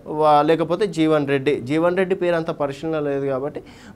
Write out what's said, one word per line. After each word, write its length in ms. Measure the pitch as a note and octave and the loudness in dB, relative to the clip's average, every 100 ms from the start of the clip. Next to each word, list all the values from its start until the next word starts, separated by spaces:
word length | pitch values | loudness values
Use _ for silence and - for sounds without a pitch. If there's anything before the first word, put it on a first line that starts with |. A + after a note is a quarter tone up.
| - | -8
వా-, 400 | D3+ D3+ D3 D3+ | 0 4 6 4
లేకపోతే 400 | D#3+ D#3 F3+ G#3 | 2 0 -2 -2
జీవన్ 420 | D#3+ D#3 D3+ C#3 | 0 2 2 2
రెడ్డి, 260 | C#3+ C#3 | 0 0
జీవన్ 420 | C#3 A#2+ D#3 F3 F3+ | -2 -2 0 2 0
రెడ్డి 180 | F#3 | 0
పేరు 220 | F3+ F3 E3+ | 0 0 0
అంత 140 | D#3+ | -2
పరిశీలన 500 | D3 C#3+ C#3 D#3+ D#3 | -4 -6 -4 -6 -4
లేదు 260 | D3 C#3 C#3 | -2 -2 -2
కాబట్టి 340 | C3 D3 - - - - | -4 -6 -10 -16 -20 -20